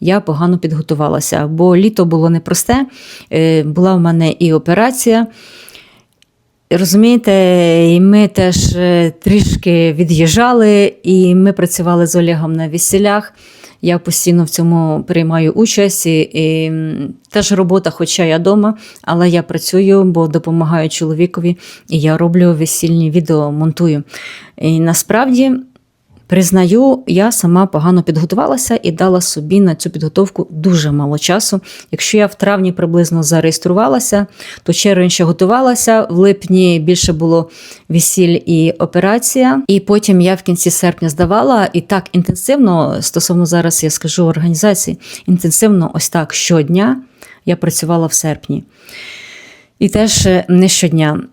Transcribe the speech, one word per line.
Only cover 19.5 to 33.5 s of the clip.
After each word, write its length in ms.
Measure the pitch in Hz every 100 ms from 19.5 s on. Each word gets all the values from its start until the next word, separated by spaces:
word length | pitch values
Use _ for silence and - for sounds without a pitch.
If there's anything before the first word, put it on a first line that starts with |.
| 165 - 185 196 196
бо 220 | 190 165 165
допомагаю 640 | 156 165 165 160 170 156
чоловікові, 680 | - 160 156 175 180 175 175 - - -
і 120 | 156
я 160 | 151 160
роблю 380 | 170 175 175
весільні 560 | 160 160 - 170 165 160
відео, 420 | 165 160 156 147
монтую. 500 | 147 160 156 175 147 - - - - - -
І 240 | 156 160
насправді, 720 | 165 170 - 214 262 247 269 262 - _ _ _ _ _ -
признаю, 760 | 180 180 185 180 220 269 254 -
я 260 | 180 220
сама 340 | 233 175 175 190
погано 360 | 151 165 180
підготувалася 760 | 170 160 165 196 - 262 - 233
і 100 | -
дала 280 | 160 185 180
собі 400 | 175 - 151 190
на 140 | 190
цю 160 | 160 175
підготовку 560 | 151 156 180 196 - 156
дуже 420 | 156 175 175 147
мало 260 | 143 143 147
часу. 420 | - 190 214 190 - - -
Якщо 240 | - - 214
я 100 | 202
в 80 |
травні 380 | - 202 202 185
приблизно 500 | 180 170 170 165 165
зареєструвалася, 1040 | 160 165 160